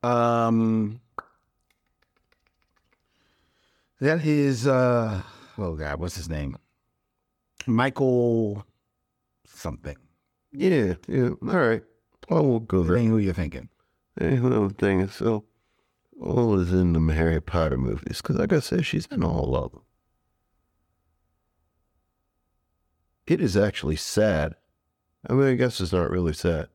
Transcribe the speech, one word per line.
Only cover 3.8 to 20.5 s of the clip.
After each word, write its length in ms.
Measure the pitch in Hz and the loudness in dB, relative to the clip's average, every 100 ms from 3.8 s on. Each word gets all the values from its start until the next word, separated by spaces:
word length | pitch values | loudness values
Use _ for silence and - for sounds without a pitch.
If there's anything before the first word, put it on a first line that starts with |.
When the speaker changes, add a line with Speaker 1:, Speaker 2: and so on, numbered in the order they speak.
| _ _ | _ _
Speaker 1:
that 240 | 135 160 | 0 0
is, 420 | 156 151 143 127 131 | 2 2 2 2 2
uh, 560 | 131 127 120 113 104 - - - - | 4 4 2 0 -4 -8 -18 -20 -8
oh 160 | 92 | -6
God, 260 | 80 76 71 | -6 -8 -6
what's 160 | 87 92 | -8 -8
his 120 | 82 | -8
name? 280 | 78 69 62 _ _ _ _ _ _ _ _ _ _ - | -6 -8 -10 _ _ _ _ _ _ _ _ _ _ -2
Michael 960 | 113 131 131 135 123 120 113 110 101 - _ _ _ _ _ _ _ _ | 0 0 0 0 2 2 2 -2 -6 -14 _ _ _ _ _ _ _ _
something. 500 | - - 62 - 69 _ _ _ _ _ | -12 -12 -10 -12 -16 _ _ _ _ _
Speaker 2:
Yeah, 440 | - 180 165 101 87 - | -2 2 2 2 -2 -4
yeah. 240 | 131 123 - | 0 0 -2
All 160 | - 185 | -2 0
right. 260 | 127 113 - _ _ _ - | 2 0 -4 _ _ _ -2
Well, 180 | 165 151 | 0 2
we'll 140 | 117 | 0
go 220 | 110 92 | 0 0
there. 140 | 85 87 | 2 2
Speaker 1:
Ain't 140 | 113 | 4
who 80 | 110 | 2
you're 160 | 98 | 2
thinking. 340 | 90 76 67 - _ _ _ _ - | -2 -6 -8 -16 _ _ _ _ -4
Speaker 2:
Ain't 180 | - 131 | 0 2
who 140 | 123 | 2
I'm 180 | 117 101 | 2 0
thinking. 380 | 104 101 95 95 | 0 0 2 0
So, 360 | - 95 107 - _ _ _ _ _ _ 302 | -2 -2 -2 -6 _ _ _ _ _ _ -14
all 380 | - 135 117 101 | -4 0 2 2
is 140 | 87 | 2
in 200 | 92 90 | 2 4
the 200 | 80 80 | 4 2
Harry 260 | 78 82 80 | 2 2 0
Potter 360 | - 87 78 65 | -2 -2 0 0
movies. 440 | 64 53 - - | -2 -4 -8 -10
'Cause 160 | - 139 | -4 -2
like 160 | 214 | 2
I 80 | 160 | 0
said, 260 | - 180 160 | 0 -2 -2
she's 200 | - - | -4 -6
in 160 | 277 | -4
all 320 | 85 82 - 65 | -2 -2 -2 -2
of 160 | - | -4
them. 100 | - _ _ _ _ _ _ _ | -12 _ _ _ _ _ _ _